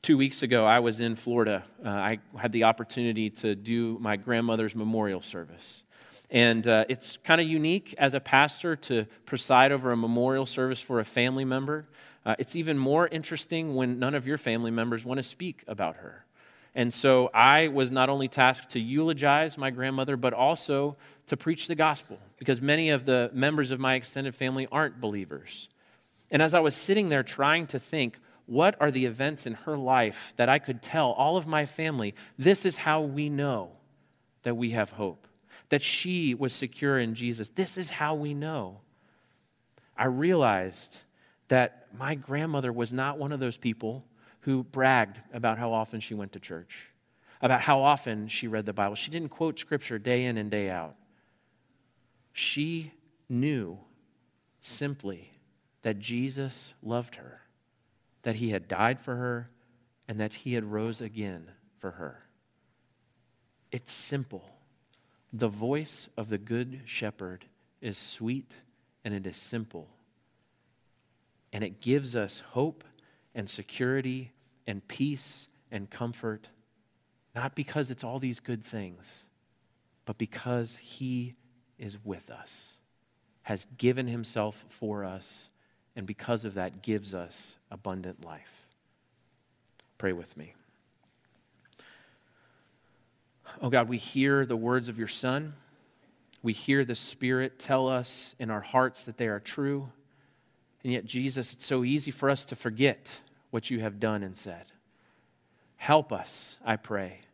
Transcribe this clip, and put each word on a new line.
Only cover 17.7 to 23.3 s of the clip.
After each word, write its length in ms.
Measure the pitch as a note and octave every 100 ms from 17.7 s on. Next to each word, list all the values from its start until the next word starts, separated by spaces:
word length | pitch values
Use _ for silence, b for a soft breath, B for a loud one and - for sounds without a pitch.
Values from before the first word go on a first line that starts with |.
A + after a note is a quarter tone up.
| C#3 C3
not 160 | C3 C3
only 200 | C#3 C3+
tasked 420 | - B2+ B2+ -
to 80 | B2+
eulogize 800 | A2+ C#3 E3 C#3+ C#3+ C#3+ D#3+ D3
my 140 | C3+
grandmother, 440 | B2 C3 C3+ C3 C3+
but 180 | B2+
also 640 | A2+ C3+ D#3+ - C#3 C#3+ C#3+ B B -
to 100 | C#3
preach 320 | - - -
the 60 |
gospel, 460 | D#3+ D#3 D3 - G2 - _
because 240 | B2 B2
many 280 | C#3 D#3+ D#3+
of 160 | C#3+ C3
the 260 | B2+ A#2+